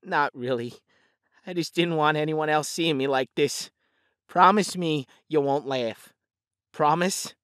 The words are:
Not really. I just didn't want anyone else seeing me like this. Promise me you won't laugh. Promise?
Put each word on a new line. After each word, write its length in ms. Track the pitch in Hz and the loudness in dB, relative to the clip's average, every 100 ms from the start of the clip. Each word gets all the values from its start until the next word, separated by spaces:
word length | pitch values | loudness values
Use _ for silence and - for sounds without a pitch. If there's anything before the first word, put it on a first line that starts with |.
Not 320 | - 175 139 | -4 -2 -2
really. 400 | 135 123 127 120 - _ _ _ _ _ _ - | -4 -4 -4 -6 -12 _ _ _ _ _ _ -12
I 60 | |
just 220 | 180 160 | -6 -6
didn't 220 | - 170 165 | -2 -2 2
want 200 | 151 151 | 2 2
anyone 320 | 151 156 156 | 0 -2 0
else 200 | 151 147 | 0 0
seeing 280 | - 165 143 | -2 0 0
me 100 | 135 | 0
like 240 | 135 131 | 0 -2
this. 360 | - 143 - - _ _ _ _ _ _ | 0 -2 -2 -12 _ _ _ _ _ _
Promise 500 | - 180 202 185 180 | 4 6 6 0 -2
me 300 | 175 151 131 _ _ | -2 -2 -4 _ _
you 120 | 151 | 0
won't 260 | 139 139 131 | 2 0 -2
laugh. 460 | 135 117 107 - _ _ _ _ _ _ | -4 -4 -6 -16 _ _ _ _ _ _
Promise? 640 | - 151 160 175 - - - | 0 2 2 0 -2 -8 -14